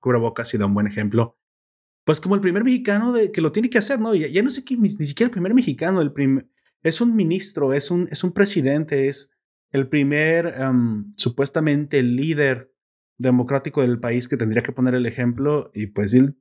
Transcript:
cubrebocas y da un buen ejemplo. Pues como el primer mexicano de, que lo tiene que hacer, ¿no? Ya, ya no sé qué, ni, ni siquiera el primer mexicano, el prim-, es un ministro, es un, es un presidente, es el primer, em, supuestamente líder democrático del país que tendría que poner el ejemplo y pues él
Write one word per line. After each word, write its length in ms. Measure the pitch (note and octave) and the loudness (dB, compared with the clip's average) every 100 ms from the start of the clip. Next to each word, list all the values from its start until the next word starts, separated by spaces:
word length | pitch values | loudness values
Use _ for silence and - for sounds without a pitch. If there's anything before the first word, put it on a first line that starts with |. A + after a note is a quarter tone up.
cubrebocas 520 | B2+ A#2+ A2+ A2+ A#2 | 0 0 0 -4 -4
y 60 | A2 | -2
da 80 | G2+ | 0
un 80 | |
buen 120 | G2+ G#2 | 0 0
ejemplo. 500 | G#2 G#2 A2 A2+ _ _ _ _ _ _ _ | -2 -2 0 0 _ _ _ _ _ _ _
Pues 160 | - D3+ | -2 -2
como 140 | F#3 | 0
el 80 | G3+ | 0
primer 220 | F#3 F#3 | 2 0
mexicano 480 | B3 B3+ B3 G3+ A#3+ | 2 0 0 0 0
de, 200 | A#3+ G3+ | 0 0
que 80 | - | 0
lo 100 | D#3 | -2
tiene 180 | G3 A#3+ | 0 0
que 80 | A#3+ | 0
hacer, 200 | G3+ C4+ | 0 -2
¿no? 160 | A3+ | 0
Ya, 120 | G3 D3+ | 0 0
ya 140 | E3 | -2
no 80 | B3+ | -2
sé 120 | C#4 | -4
qué, 100 | - B3 | -6 0
ni, 120 | G3+ | 0
ni 180 | - D3 | 0 -4
siquiera 220 | - A#3+ | 0 -2
el 40 | |
primer 220 | G#3 F#3 | 0 2
mexicano, 480 | B3 B3 C3 E3 F#3+ | 2 2 -2 0 0
el 100 | D3 | 0
prim-, 380 | C#3+ C#3 C3+ - _ _ _ | 0 0 0 -2 _ _ _
es 180 | - - | -2 0
un 160 | A#3+ A3 | 2 2
ministro, 560 | E3 F#3+ - - C#3 | 2 -2 -4 -2 0
es 180 | C#3+ - | 0 0
un, 180 | F3 F3+ | -2 -2
es 140 | D#3 | -4
un 80 | F3+ | -4
presidente, 760 | F3 G3+ F3+ C3 D3 D#3 C#3+ C3+ | 0 2 2 0 0 0 0 0
es 220 | C#3 - _ _ _ _ | -2 -10 _ _ _ _
el 180 | C#3 C3 | -2 0
primer, 580 | D3+ C#3 D3 D#3 E3 E3 C3 | 0 2 2 2 2 0 -4
em, 540 | C3+ B2+ A2+ G#2+ G2+ - | 0 0 0 -4 -8 -4
supuestamente 840 | - B2+ C#3 E3 D#3 D3 D3 C#3+ | -2 0 -2 0 0 0 0 0
líder 680 | B2 B2 D#3 D3+ C#3 B2 - _ _ _ _ - | 2 0 0 0 0 0 -6 _ _ _ _ -4
democrático 640 | B2+ B2 B2 C#3 D3 D3 | 2 2 2 -2 -2 0
del 200 | B2+ A#2+ | 0 0
país 280 | A#2+ B2 B2 | -2 -2 -2
que 80 | C3 | -2
tendría 260 | A2 A2+ | 0 -2
que 100 | A#2 | -2
poner 220 | B2+ B2+ | -2 0
el 120 | B2+ A#2+ | 0 -2
ejemplo 640 | A#2+ A#2+ A#2+ C#3 D3 - | -2 -4 -2 -2 -2 -4
y 140 | G#2 G#2 | -8 -6
pues 260 | G2+ G#2 | -4 4
él 220 | B2 C#3 - | 4 4 0